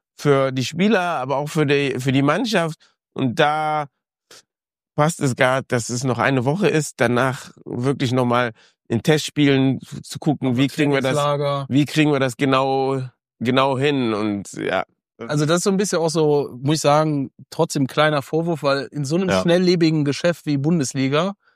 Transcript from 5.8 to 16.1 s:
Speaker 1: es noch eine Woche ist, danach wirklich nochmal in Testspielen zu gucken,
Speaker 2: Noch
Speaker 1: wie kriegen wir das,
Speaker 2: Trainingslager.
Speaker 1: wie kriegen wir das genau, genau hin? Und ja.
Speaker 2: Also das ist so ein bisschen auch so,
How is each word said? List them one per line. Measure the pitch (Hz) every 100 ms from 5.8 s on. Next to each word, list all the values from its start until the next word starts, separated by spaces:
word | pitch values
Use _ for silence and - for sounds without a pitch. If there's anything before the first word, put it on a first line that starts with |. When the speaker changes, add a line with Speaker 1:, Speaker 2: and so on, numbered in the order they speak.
| 110
Speaker 1:
es | 120
noch | 131 113
eine | 113 131
Woche | 120 175 170
ist, | 156 147 -
danach | 117 120 131 131 - -
wirklich | - 120 127 131 127
nochmal | 131 123 120 120 - _ _ -
in | 117
Testspielen | 160 151 - - 143 135 135 127 - -
zu | - -
gucken, | 160 139 131
Speaker 2:
Noch | 123
Speaker 1:
wie | 139
kriegen | - 147
wir | 139
das, | 131 131
Speaker 2:
Trainingslager. | 147 143 143 139 135
Speaker 1:
wie | 131 143
kriegen | 160 151
wir | 139
das | 131 -
genau, | 135 131 135 135 135 135 127 - _ -
genau | 113 131 135 131
hin? | 147 139 120
Und | 104 107 101 92
ja. | 104 104 92 - _ _ - 113
Speaker 2:
Also | 147 151
das | 175
ist |
so | 202
ein | 190
bisschen | 208 175
auch |
so, | 160